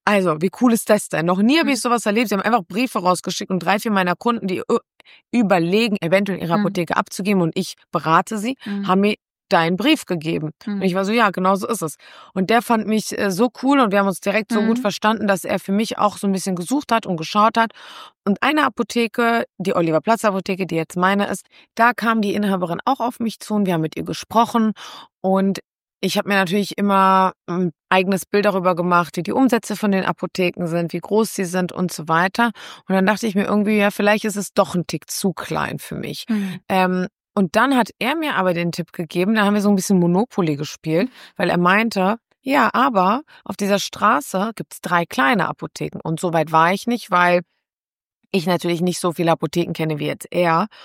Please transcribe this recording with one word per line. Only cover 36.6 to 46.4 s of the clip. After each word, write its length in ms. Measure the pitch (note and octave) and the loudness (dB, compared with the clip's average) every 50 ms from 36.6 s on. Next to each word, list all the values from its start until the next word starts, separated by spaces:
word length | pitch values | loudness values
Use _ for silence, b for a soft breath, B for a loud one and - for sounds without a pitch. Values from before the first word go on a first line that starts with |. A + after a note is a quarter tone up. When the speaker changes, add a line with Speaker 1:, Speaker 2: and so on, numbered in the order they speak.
| - _ | -6 _
Speaker 1:
Ähm, 380 | F#3+ F#3+ F#3 F#3 F#3 F3+ F3+ F3 - _ _ _ _ | 0 0 2 2 0 -2 -4 -6 -10 _ _ _ _
und 220 | G#3 G3 F3+ - | -2 -2 0 2
dann 200 | G#3+ A#3 C4+ C#4 | 2 2 4 2
hat 140 | B3+ A3+ - - _ | 2 0 0 -2 _
er 160 | F#3+ A#3 D4 | -4 -4 -4
mir 220 | E4 D#4+ D4 A#3 | -4 -4 -4 -2
aber 180 | - F#3 F#3 F3+ | 0 0 0 0
den 180 | E3 F3 E3+ E3 | 0 -2 -4 -4
Tipp 200 | - E3+ - _ | -6 -10 -10 _
gegeben, 420 | - F3 D#3 - F3 F3+ G3 A3+ | -10 -10 -6 -2 -2 0 0 2
da 100 | A3 G#3 | 2 2
haben 100 | G3+ G#3 | 2 2
wir 60 | G#3+ | 2
so 80 | F#3+ G#3 | 2 2
ein 80 | G#3 | 2
bisschen 220 | F#3+ F3+ - G3+ F#3 | 2 2 2 2 2
Monopoly 580 | F3 E3+ F3 F3+ A3+ - - - F#3 D#3 D3+ | 4 4 2 2 0 0 -2 -2 -2 -2 -2
gespielt, 540 | C#3 D3+ - - - _ D#3 D#3 E3 G3+ B3 B B B B B | -4 -6 -10 -12 -10 _ -2 0 0 0 -2 B B B B B
weil 140 | _ - F3 | _ -2 0
er 80 | E3 F3 | 0 2
meinte, 580 | F3 F3 F#3 G#3 A3+ A#3 - G3+ F#3 F#3 A3 A#3 _ _ _ _ _ | 4 4 4 4 2 0 0 0 0 0 0 -2 _ _ _ _ _
„Ja, 280 | C4 C4+ C#4+ B3 G#3+ - | -2 2 2 2 2 2
aber 500 | - B3+ C#4 A#3+ G3 F3+ F#3 G#3 B3+ - b b b b | 2 0 2 2 2 2 2 0 0 -4 b b b b
auf 120 | - G#3 | -12 -6
dieser 220 | - G#3+ F#3+ G3+ G3 | -4 0 0 0 0
Straße 760 | - - - - G3+ G#3 A#3 C#4+ C#4+ - - F#3+ F#3+ A3 A3+ | -2 -4 -6 0 2 2 2 2 0 -2 -4 -2 -2 -2 -4
gibt's 260 | - D#3+ - - - | -10 -12 -14 -14 -12
drei 240 | - F3+ F3 F3 E3+ | -6 0 0 0 0
kleine 440 | - - - C4 C4+ B3+ G3+ D#3+ - | -2 -2 0 2 2 2 2 0 -2
Apotheken.“ 500 | - - - D#3+ - - - D3+ - - - | -4 -8 -10 -12 -10 -8 -8 -8 -8 -8 -6
Und 180 | - E3 D#3+ | -6 -6 -2
so 120 | - F3+ D#3+ | -2 0 0
weit 200 | E3+ | 0